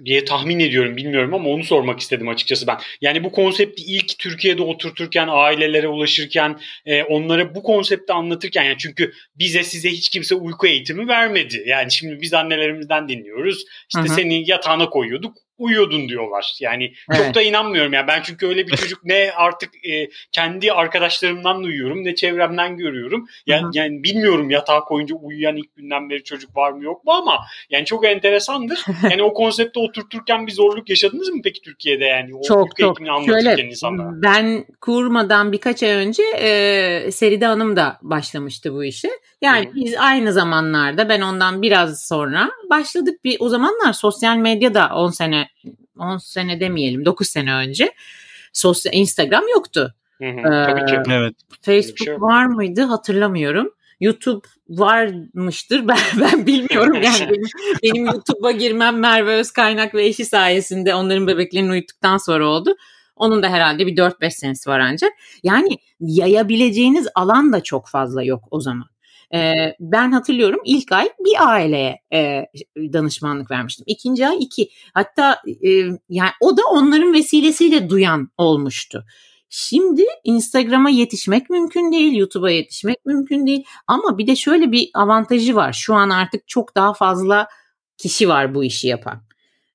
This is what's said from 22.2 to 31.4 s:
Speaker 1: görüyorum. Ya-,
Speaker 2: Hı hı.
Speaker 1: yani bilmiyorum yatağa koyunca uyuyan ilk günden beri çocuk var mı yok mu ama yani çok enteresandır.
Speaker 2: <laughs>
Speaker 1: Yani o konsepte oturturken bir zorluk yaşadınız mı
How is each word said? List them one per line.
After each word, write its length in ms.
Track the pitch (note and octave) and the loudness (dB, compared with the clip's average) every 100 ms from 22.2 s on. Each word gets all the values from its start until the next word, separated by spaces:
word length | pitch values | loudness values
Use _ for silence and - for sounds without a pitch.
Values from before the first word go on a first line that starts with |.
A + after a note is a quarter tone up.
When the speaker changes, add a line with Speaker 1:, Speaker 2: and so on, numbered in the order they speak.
| F3+ F3 E3 F3 F3 F3 | -2 0 -2 0 -4 -4
Speaker 1:
görüyorum. 480 | E3 B2+ B2 A3+ A#3 - - | -8 -6 -6 -8 -8 -16 -2
Ya-, 140 | D3+ | -2
Speaker 2:
Hı 40 | E3+ | 0
hı. 40 | |
Speaker 1:
yani 300 | D3+ D3+ D3 | -2 -4 -4
bilmiyorum 460 | E3 G#3+ G#3+ E3 C#3+ | -4 0 2 2 2
yatağa 300 | D3 D3 D3+ | -2 2 0
koyunca 360 | D3+ D3 D3 D#3+ | 0 -4 -4 -8
uyuyan 400 | D3 D3+ D#3 D3+ | -10 -4 -4 -4
ilk 200 | D3+ D3+ | -10 _
günden 340 | C#3+ C#3+ C#3+ | -8 -8 -6
beri 140 | C#3+ | -10
çocuk 320 | C3+ C#3 C3+ C#3 | -10 -16 -10 -2
var 140 | C#3+ | -2
mı 120 | C#3+ | -2
yok 220 | D3 F3+ - | -10 -8 0
mu 60 | |
ama 260 | F4 E4+ C3+ - - - | 0 2 -2 -4 -20 -4
yani 160 | C#3+ D3+ | -4 -2
çok 200 | A3 G#3+ | 0 0
enteresandır. 720 | G3+ G3+ G3+ G3+ C#4 A#3 E4+ F#3+ | 2 2 2 0 -6 -6 -8 -6
Speaker 2:
<laughs> 220 | E3+ G3 | 0 0
Speaker 1:
Yani 120 | F#3+ | 2
o 100 | G#3 | 2
konsepte 460 | G#3+ A3+ G#3+ A#3 A#3+ | 2 0 0 -6 -4
oturturken 680 | A3+ A3+ G#3 A3+ A#3 A3+ A3 | -4 -6 -12 -14 -2 -2 -2
bir 40 | |
zorluk 380 | G3 G3+ G#3 A3 | 2 2 2 -2
yaşadınız 400 | F#3 G3+ C#4 F#4+ | 0 0 -2 -6
mı 120 | D#4+ | -6